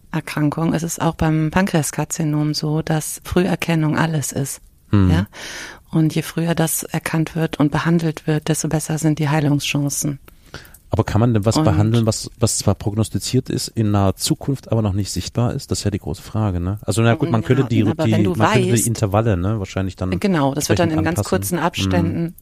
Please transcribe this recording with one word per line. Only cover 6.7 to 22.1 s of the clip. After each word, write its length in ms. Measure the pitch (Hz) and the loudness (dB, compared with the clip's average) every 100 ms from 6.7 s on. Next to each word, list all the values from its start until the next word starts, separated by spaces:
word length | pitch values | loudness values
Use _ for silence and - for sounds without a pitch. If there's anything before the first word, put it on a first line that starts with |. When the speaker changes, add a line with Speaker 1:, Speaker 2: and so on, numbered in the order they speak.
| - | -2
Speaker 1:
erkannt 520 | - 165 - 165 156 | -6 -6 -2 -2 -2
wird 240 | 160 160 - | -2 -2 0
und 120 | 147 | 0
behandelt 560 | 151 165 165 160 151 - | 2 2 2 2 -2 -2
wird, 200 | 156 - | 0 0
desto 220 | 156 151 | -2 -2
besser 280 | 156 - 156 | -2 -2 0
sind 220 | 156 151 | 2 2
die 80 | 147 | 2
Heilungschancen. 920 | 156 147 147 - 143 143 - 147 139 - - - - - - - | 2 2 2 0 -2 -2 -2 -4 -6 -12 -20 -20 -18 -18 -20 -2
Speaker 2:
Aber 120 | 101 | 0
kann 160 | - 104 | 2 2
man 140 | 123 | 2
denn 100 | 113 | 2
was 140 | 110 139 | 2 2
Speaker 1:
Und 60 | |
Speaker 2:
behandeln, 420 | 156 - 104 117 | 4 4 4 2
was, 240 | 110 - - - | 2 -2 -8 -2
was 200 | 110 - | -2 0
zwar 160 | - | 0
prognostiziert 760 | 98 104 107 107 101 - 127 - | 0 -2 -2 -2 -4 -2 -2 0
ist, 180 | - - | -4 -4
in 200 | - 107 | -2 0
naher 260 | 101 98 | 2 2
Zukunft 560 | - - 156 - 135 - | 0 -2 -2 -2 -6 -2
aber 120 | 113 | 0
noch 100 | 107 | 2
nicht 160 | 98 95 | 0 -2
sichtbar 460 | - - - 120 | -6 -4 -2 -2
ist? 160 | - - | -2 -4
Das 80 | - | -4
ist 60 | |
ja 40 | 101 | -2
die 80 | 95 | -4
große 240 | - 85 | -6 -10
Frage, 380 | - 110 107 87 | -6 -2 0 0
ne? 180 | 87 107 | -2 -4
Also 180 | - 107 | -2 2
na 140 | 113 | 2
gut, 160 | 110 135 | 2 0
man 100 | 120 | 0
Speaker 1:
Ja, 60 | - | 2
Speaker 2:
könnte 160 | 131 | 2
die, 160 | 127 113 | 2 2
Speaker 1:
aber 240 | 107 - | 2 2
Speaker 2:
die, 60 | 147 | 2
Speaker 1:
wenn 120 | 107 | 2
du 120 | - | 2
Speaker 2:
man 160 | - 160 | 2 2
könnte 160 | - 120 | 4 4
die 60 | |
Speaker 1:
weißt 120 | 117 | 2
Speaker 2:
Intervalle, 500 | 120 107 104 104 113 | 0 0 2 2 2
ne, 220 | 90 95 113 | 0 0 -2
wahrscheinlich 380 | 95 95 95 | -4 -4 -4
dann 240 | - 92 90 | -4 -4 0
Speaker 1:
Genau, 340 | 208 165 139 | 0 2 0
das 160 | 143 - | 0 0
wird 80 | 190 | 2
dann 140 | 170 | 2
in 80 | 160 | 2
Speaker 2:
entsprechend 180 | 160 170 | 0 0
Speaker 1:
ganz 0 | |
Speaker 2:
anpassen. 400 | - 190 - 170 | 0 -2 0 -2
Speaker 1:
kurzen 0 | |
Abständen, 640 | 170 - 190 180 165 | -2 0 0 2 0